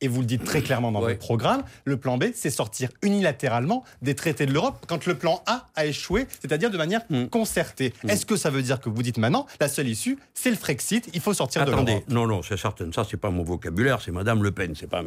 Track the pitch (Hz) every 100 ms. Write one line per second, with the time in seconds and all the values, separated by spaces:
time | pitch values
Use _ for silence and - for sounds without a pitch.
0 | 135 123 120 123 - 156 - 127 120 107
1 | 113 110 - 117 143 262 269 - 135 135
2 | 131 127 208 240 160 - 135 - 127 -
3 | 202 202 175 123 139 113 139 247 - -
4 | 127 139 160 147 139 143 254 - - 165
5 | 180 175 170 151 - 247 - - 151 143
6 | - 196 269 - 139 151 233 180 160 220
7 | - 131 120 240 220 - 156 - 131 -
8 | 107 104 - 202 165 139 127 131 120 107
9 | 123 117 110 233 277 - 196 - 131 110
10 | 240 277 - - 254 220 - 143 - 180
11 | - 175 208 196 143 165 143 139 123 104
12 | - 117 113 101 - 98 107 - 85 101
13 | - - 104 90 82 87 85 85 135 120
14 | - 90 104 113 101 92 90 78 - 90